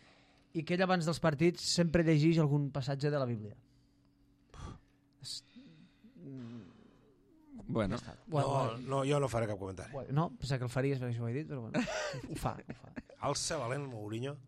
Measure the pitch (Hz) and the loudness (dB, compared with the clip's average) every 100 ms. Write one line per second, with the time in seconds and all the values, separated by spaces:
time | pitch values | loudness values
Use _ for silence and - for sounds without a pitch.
0 | - - _ _ _ 165 151 175 185 185 | -20 -20 _ _ _ -6 0 2 4 2
1 | 160 160 165 139 170 175 - - 170 175 | 2 2 2 6 4 4 2 4 6 6
2 | 165 151 156 165 151 147 139 143 127 139 | 8 8 8 6 6 4 2 -2 -4 -2
3 | 147 147 127 110 104 - - _ _ _ | 0 0 0 -2 -6 -14 -20 _ _ _
4 | _ _ _ _ _ - - - _ _ | _ _ _ _ _ -14 -14 -14 _ _
5 | _ _ - - - 240 269 160 185 _ | _ _ -12 -12 -14 -20 -20 -20 -20 _
6 | 214 175 156 131 117 120 90 - - - | -20 -18 -12 -12 -10 -12 -14 -20 -20 -20
7 | - _ _ - - - - - 98 113 | -20 _ _ -20 -20 -14 -4 0 0 -2
8 | - - - 151 135 139 120 113 131 135 | -6 -16 -4 0 2 2 0 -2 -4 0
9 | 135 147 135 113 110 101 95 90 - 139 | 2 2 2 0 -2 -2 -6 -8 -10 -10
10 | - 143 175 - 123 135 123 131 139 135 | -2 0 0 -2 -4 -2 -2 0 0 0
11 | 123 117 117 127 160 143 113 - 233 - | -2 -4 -4 -4 -6 -8 -4 -2 -2 -2
12 | 605 277 - 143 120 - - - - - | -6 -8 -8 -4 -4 -4 -10 -14 -14 -16
13 | - - 123 147 - 160 120 135 139 117 | -16 -6 -4 -2 -2 -2 -2 -4 -6 -8
14 | 104 113 135 147 | -6 -4 -4 -8